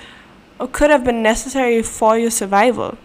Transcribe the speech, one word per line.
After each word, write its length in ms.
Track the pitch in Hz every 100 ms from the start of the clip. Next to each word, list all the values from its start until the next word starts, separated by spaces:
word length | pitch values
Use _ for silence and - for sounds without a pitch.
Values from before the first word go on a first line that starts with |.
| - - - - _ - 254
could 180 | - 294
have 140 | 285
been 180 | 247 233
necessary 600 | 220 226 269 269 247 233
for 340 | 220 - 220 226
your 140 | 233
survival 680 | - 196 196 247 214 - 233